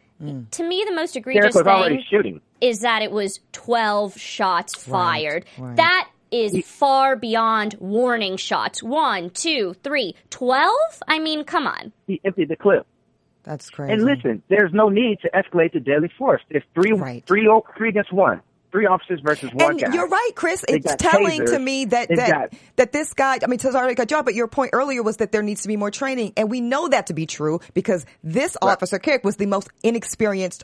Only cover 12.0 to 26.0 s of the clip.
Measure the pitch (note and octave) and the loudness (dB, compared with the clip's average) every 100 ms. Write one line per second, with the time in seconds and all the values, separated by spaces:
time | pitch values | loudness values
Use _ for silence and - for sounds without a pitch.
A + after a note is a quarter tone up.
12 | - G3 G3 F#3+ D3+ D#3+ G3+ D#3 - _ | -8 -4 -2 -2 -2 0 4 2 2 _
13 | _ _ _ _ - D3 - - C#3 G#3+ | _ _ _ _ -12 -12 -12 -10 -4 0
14 | A#3+ C3 A#2+ G#2+ - G3 F#3 G3 G#3+ G3+ | 2 0 -2 -4 0 2 4 4 4 4
15 | B3 G3+ E3+ F#3+ - F3 E3 D#3+ B2 D3 | 2 0 -2 -2 0 2 2 0 0 0
16 | E3+ - C4 C#3+ - D3+ - E3 G3+ G#3+ | 0 -2 0 0 0 -6 -4 0 2 2
17 | C3+ A#2+ - G3+ A3 A3 - - A3+ G3+ | -2 -8 0 2 6 4 2 -4 -2 0
18 | G3+ F3+ D#3+ F2 - _ _ G3 G3+ F#3 | 0 2 2 2 -6 _ _ 0 2 2
19 | - E3+ C#3+ D3+ C3 B2 - E4 - F4 | 0 -4 -2 -2 -2 2 2 2 0 0
20 | - F#4+ A#4+ - F4+ F#4 - D#3 C#3+ C#3 | 0 0 -2 -2 -2 -2 0 0 0 0
21 | E4 D#4+ G3+ - - C#4 C4 C4+ A#3+ A#3+ | 4 4 4 0 0 0 0 -2 0 -2
22 | A#3 E3 A#3 D3+ - - _ - B3 D4 | 0 0 2 0 -2 -10 _ 0 0 0
23 | D#4 - C4+ C4 - B3 C4 C4 B3+ B3+ | -4 -2 0 0 -2 -2 0 0 0 0
24 | A3+ D4+ B3+ G#3+ A#3 - B3+ A#3 C#4 B3+ | 0 0 0 -2 -2 -2 -2 0 -2 -2
25 | A3 A#3 G#3 G#3+ G#3 G#3 F#3+ G#3 G3+ - | -2 -2 -2 -2 -2 -6 -4 -4 -4 -4